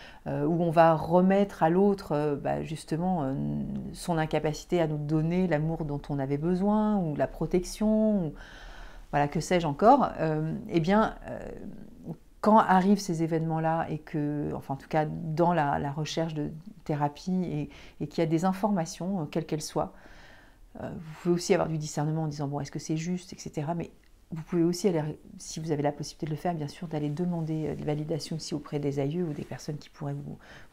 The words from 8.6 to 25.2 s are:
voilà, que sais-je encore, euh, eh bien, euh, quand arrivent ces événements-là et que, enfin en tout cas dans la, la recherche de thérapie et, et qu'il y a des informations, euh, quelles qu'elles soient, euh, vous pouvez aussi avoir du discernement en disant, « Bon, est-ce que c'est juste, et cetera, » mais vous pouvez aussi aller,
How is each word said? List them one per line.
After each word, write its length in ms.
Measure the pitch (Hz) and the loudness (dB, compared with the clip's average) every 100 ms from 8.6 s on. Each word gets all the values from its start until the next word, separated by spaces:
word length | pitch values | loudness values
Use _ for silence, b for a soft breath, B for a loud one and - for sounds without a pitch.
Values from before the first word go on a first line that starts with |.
| B B B B B | B B B B B
voilà, 180 | 143 147 | 0 2
que 140 | 175 | 0
sais-je 260 | - 180 160 | 0 2 2
encore, 440 | 139 208 269 196 - | 4 6 8 4 0
euh, 340 | 160 156 160 147 - | -2 0 -2 -4 -2
eh 100 | 165 | 0
bien, 360 | 156 208 220 - - | 4 4 2 -2 -12
euh, 120 | 117 - - - - - - - 151 - - | -10 -10 -12 -14 -14 -16 -14 -12 -12 -14 0
quand 180 | 208 220 | 6 8
arrivent 420 | - 185 190 196 | 8 6 6 4
ces 220 | 196 160 | 2 0
événements-là 640 | 160 165 160 160 160 165 156 | 2 2 0 0 0 0 -2
et 80 | 156 | -6
que, 560 | - 156 147 147 151 139 | -4 -2 -2 -2 -4 -6
enfin 200 | - 139 | -6 -8
en 20 | |
tout 100 | - | -2
cas 180 | 160 151 | 0 0
dans 460 | 160 165 156 175 | -2 -2 2 4
la, 260 | 170 143 160 | 4 2 0
la 140 | 143 | -2
recherche 420 | 147 147 - 165 156 | -4 -4 -2 -2 -2
de 160 | 147 156 - - - | -4 -6 -14 -10 -4
thérapie 580 | 147 147 147 - 185 | 0 0 -2 -2 -2
et, 260 | 165 147 139 B B B | 0 -4 -6 B B B
et 60 | 147 | -4
qu'il 160 | - | 0
y 20 | 160 | 2
a 40 | |
des 160 | 160 190 | 2 2
informations, 800 | 190 214 196 160 - 175 196 | 2 0 0 -2 -4 -4 -4
euh, 20 | 147 | -2
quelles 200 | 170 156 | -4 -2
qu'elles 160 | 156 | -4
soient, 300 | - 151 170 - B B B B B B - - | -4 -4 -4 -6 B B B B B B -20 -12
euh, 100 | - | -10
vous 240 | - 160 156 | -10 -12 -4
pouvez 140 | 175 175 | 0 2
aussi 180 | - | 4
avoir 140 | 175 160 | 2 2
du 100 | 160 | -2
discernement 460 | 151 - 147 160 | -4 -2 -2 -2
en 40 | 156 | -2
disant, « 200 | 147 139 | -4 -4
Bon, 100 | 143 | -4
est-ce 120 | 139 | -6
que 80 | 180 | -8
c'est 180 | - 160 | -4 -4
juste, 360 | 165 180 - | -2 -6 -8
et 40 | - | -14
cetera, » 360 | - - 147 170 | -10 -6 -4 -4
mais 160 | - - - - - | -6 -12 -20 -20 -12
vous 120 | 160 | -10
pouvez 200 | 156 175 | -2 2
aussi 240 | 170 180 208 | 2 4 2
aller, 320 | 165 151 - | 0 -2 -8